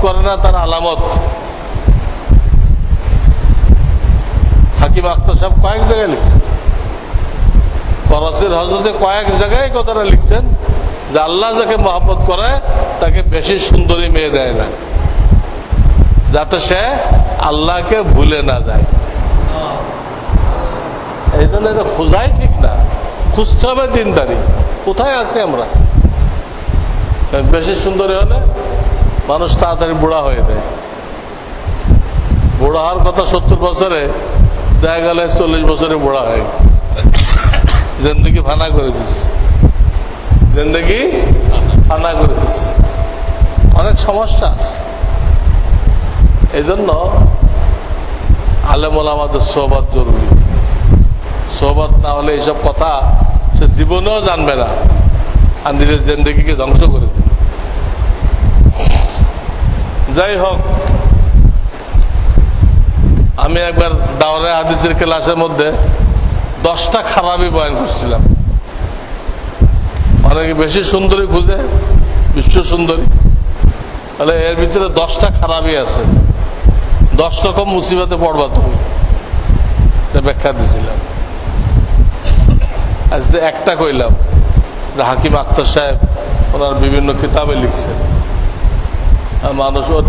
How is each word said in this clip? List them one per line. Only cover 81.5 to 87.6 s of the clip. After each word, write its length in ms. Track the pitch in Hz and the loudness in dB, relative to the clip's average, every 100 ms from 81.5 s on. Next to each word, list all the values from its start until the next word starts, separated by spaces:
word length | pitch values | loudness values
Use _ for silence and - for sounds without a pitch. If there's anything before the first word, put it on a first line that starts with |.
| - - - - - - - - - - - - - - - - | -4 0 0 2 2 2 2 2 4 4 4 0 -2 -4 -4 -4
আজ 100 | 147 - | -2 0
যে 60 | 175 | 2
একটা 360 | 160 147 202 | 0 -2 -4
কইলাম 360 | 160 156 131 117 - - - - - - - - 135 | -2 -2 -2 0 0 2 2 2 2 -2 -4 -8 -4
যে 60 | |
হাকিম 340 | 123 131 147 143 | -2 -2 -2 0
আখতার 280 | 135 - | 0 2
সাহেব 320 | 135 151 143 131 - - 147 - - | 2 0 -2 0 -2 -2 -4 -2 0
ওনার 200 | 143 143 | 0 -2
বিভিন্ন 380 | 139 139 139 143 135 | 0 0 0 0 -2
কিতাবে 340 | 135 151 147 | -2 -2 -2
লিখছেন, 400 | 139 | -2